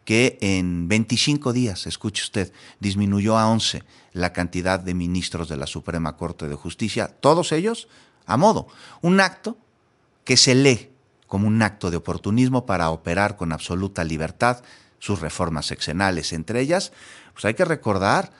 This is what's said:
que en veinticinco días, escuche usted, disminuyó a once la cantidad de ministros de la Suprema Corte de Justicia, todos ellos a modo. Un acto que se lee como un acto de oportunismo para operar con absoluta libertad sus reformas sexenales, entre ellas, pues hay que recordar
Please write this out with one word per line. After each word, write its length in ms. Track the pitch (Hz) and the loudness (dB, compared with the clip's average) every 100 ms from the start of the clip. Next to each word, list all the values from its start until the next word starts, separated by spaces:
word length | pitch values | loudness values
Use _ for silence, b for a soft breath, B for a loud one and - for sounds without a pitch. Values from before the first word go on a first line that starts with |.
que 340 | - 110 123 - | 0 2 2 0
en 480 | 101 95 90 87 85 | -2 0 0 -2 0
veinticinco 640 | 110 110 117 - 143 131 | 0 0 0 0 0 0
días, 340 | 120 120 92 85 | -2 -2 -4 -10
escuche 360 | - 107 - | -8 -6 -6
usted, 280 | - 107 87 B B B | -6 -4 -6 B B B
disminuyó 560 | 101 98 101 101 104 110 | -4 0 0 2 2 4
a 100 | 110 | 4
once 360 | 113 - 73 - b b | 2 0 -4 -12 b b
la 220 | 90 87 | -4 -2
cantidad 480 | - 87 90 92 95 | -2 -4 -2 0 0
de 140 | 90 90 | -2 -4
ministros 520 | 87 90 85 82 80 | -2 -2 -4 -6 -6
de 80 | 73 | -6
la 100 | 69 | -8
Suprema 520 | 73 76 82 80 - | -8 -8 -4 -6 -6
Corte 320 | 82 78 76 | -10 -8 -10
de 60 | 73 | -8
Justicia, 520 | 87 - 110 117 95 | -10 -6 -4 -4 -6
todos 460 | - 135 165 160 | 2 4 4 2
ellos 340 | 160 208 233 - b b b - | -2 -2 -4 -10 b b b -2
a 120 | 113 | 4
modo. 300 | 208 160 - B B B | 4 4 -2 B B B
Un 200 | 170 196 | 2 4
acto 360 | 185 - 214 - _ _ _ _ _ _ | 4 0 -10 -10 _ _ _ _ _ _
que 140 | - 127 | 2 4
se 160 | - | 6
lee 380 | 127 139 117 - _ _ _ _ | 6 6 4 -2 _ _ _ _
como 220 | 98 104 | 0 2
un 160 | 110 | 4
acto 260 | 104 101 92 | 2 0 -4
de 80 | 85 | -4
oportunismo 720 | - 85 98 113 127 127 123 | -4 -6 -2 2 2 0 0
para 240 | 90 82 | 0 0
operar 460 | 80 87 90 104 101 | -2 -2 0 0 -2
con 140 | 82 | -6
absoluta 520 | 78 - 90 98 98 | -6 -6 -4 -4 -4
libertad 580 | 82 78 80 - 120 123 B B B B | -4 -4 -6 -2 0 0 B B B B
sus 200 | - 98 | -6 -4
reformas 460 | 78 - 85 78 - | -4 -4 -4 -4 -6
sexenales, 640 | 76 - 82 98 85 - | -8 -6 0 0 0 -4
entre 300 | 82 80 117 | -8 -4 -4
ellas, 300 | 139 180 - B B B B | 0 -2 -4 B B B B
pues 120 | - 101 | -6 -4
hay 100 | 113 | 0
que 100 | 170 | 0
recordar 640 | 151 120 95 98 156 - b | 0 -2 0 2 2 -2 b